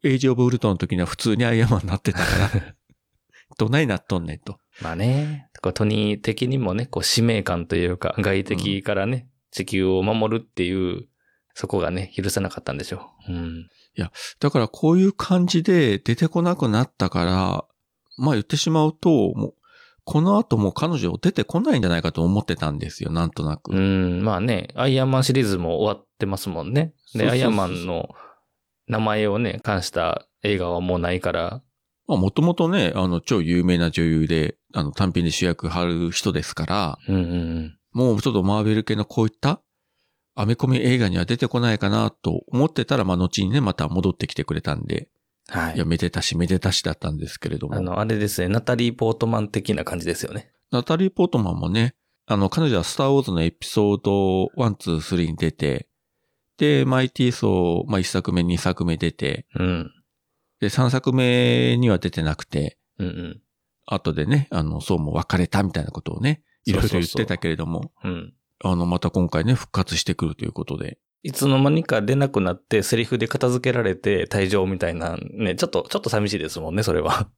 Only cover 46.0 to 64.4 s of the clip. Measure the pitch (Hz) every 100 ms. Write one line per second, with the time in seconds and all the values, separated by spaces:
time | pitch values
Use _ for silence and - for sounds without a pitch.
46 | 87 - - 82 85 92 95 - 85 78
47 | - 76 80 - 80 78 - 104 92 90
48 | 110 110 104 - 90 110 110 120 120 113
49 | 113 110 113 113 107 107 92 - - 90
50 | 82 85 - 104 - _ _ 123 - 165
51 | 190 - 180 - 95 87 85 104 117 _
52 | _ _ _ 104 95 - 160 104 82 -
53 | 139 139 131 87 82 - - - 101 101
54 | 101 98 95 95 92 - 117 98 - 82
55 | - 90 82 80 80 - 73 64 - _
56 | _ _ _ _ _ - 151 143 135 131
57 | 131 - 123 120 110 92 87 87 - 98
58 | 90 95 90 90 87 87 92 87 85 80
59 | 85 - 69 - - - 90 87 73 _
60 | _ _ _ _ _ _ 104 - 127 131
61 | 139 127 123 123 123 120 123 120 123 92
62 | 90 - 78 76 - 73 76 _ _ -
63 | 90 80 85 113 _ _ _ _ - 95
64 | 156 76 76 143